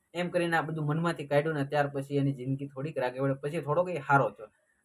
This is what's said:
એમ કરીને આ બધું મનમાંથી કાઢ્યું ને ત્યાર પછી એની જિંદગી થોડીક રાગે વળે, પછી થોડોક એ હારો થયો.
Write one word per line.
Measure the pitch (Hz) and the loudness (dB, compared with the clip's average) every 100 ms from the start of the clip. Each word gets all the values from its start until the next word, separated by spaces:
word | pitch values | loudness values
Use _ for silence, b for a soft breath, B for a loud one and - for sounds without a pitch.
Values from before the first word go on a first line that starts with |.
| _ | _
એમ | 170 175 | -4 -2
કરીને | 175 170 165 | 0 2 2
આ | |
બધું | 147 160 147 | 0 -2 0
મનમાંથી | 151 170 160 143 | 0 0 -2 0
કાઢ્યું | 143 156 | 2 2
ને | 151 | 0
ત્યાર | 139 147 143 | 0 0 0
પછી | 139 135 143 | -2 -2 0
એની | 139 | 2
જિંદગી | 139 127 135 139 | 0 -2 -4 -6
થોડીક | 131 143 143 | -8 -8 -2
રાગે | 127 127 | -2 0
વળે, | 139 | 0
પછી | 135 147 160 | 0 -4 -4
થોડોક | 139 156 180 | -2 0 0
એ | 165 | -2
હારો | 139 139 117 | 4 4 4
થયો. | - 107 _ _ _ | -2 -18 _ _ _